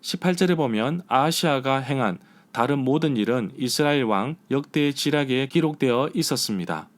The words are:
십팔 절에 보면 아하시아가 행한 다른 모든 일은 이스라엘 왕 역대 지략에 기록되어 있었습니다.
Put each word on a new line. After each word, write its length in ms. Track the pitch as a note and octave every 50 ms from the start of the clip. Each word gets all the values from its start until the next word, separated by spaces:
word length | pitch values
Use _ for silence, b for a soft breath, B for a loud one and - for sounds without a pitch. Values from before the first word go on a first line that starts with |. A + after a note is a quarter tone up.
십팔 360 | - - - F3+ - F3+ F3+
절에 180 | F3 F#3+ F3+ F3+
보면 480 | D#3+ D3+ B2+ A2+ G#2+ A2 C3 D#3+ F3 F3+
아하시아가 720 | - - C3 C#3 D#3 E3 - - E3 C#3+ C3+ B2+ C3+ C3+ C3+
행한 400 | C3+ B2+ C#3+ C3+ B2 G#2 F2 - B B B B B B
다른 280 | _ - A#2 C3 C#3+ C#3+
모든 400 | C3 C3 C3+ D#3 D#3+ D#3 C#3 A#2
일은 340 | G#2 G#2+ A#2+ B2+ A2+ F#2+ - -
이스라엘 460 | C3+ B2 - - D3+ D3 D3 C#3+ C3
왕 320 | A2+ G#2+ F#2+ G2+ C3 D#3+ - _ _
역대 420 | C3 C#3 C#3+ - - D#3 D3 C#3+ C#3
지략에 560 | C#3 - D3+ C#3+ D3 C#3+ C3 B2+ B2+ C3+ C3+
기록되어 600 | - E3+ F3 D#3 D3+ - - C3 A#2+ A#2+ C3+ - -
있었습니다. 760 | G3+ D#3+ - C#3+ B2+ - - G#2+ F#2+ F2 E2 E2+ D#2 D#2 - _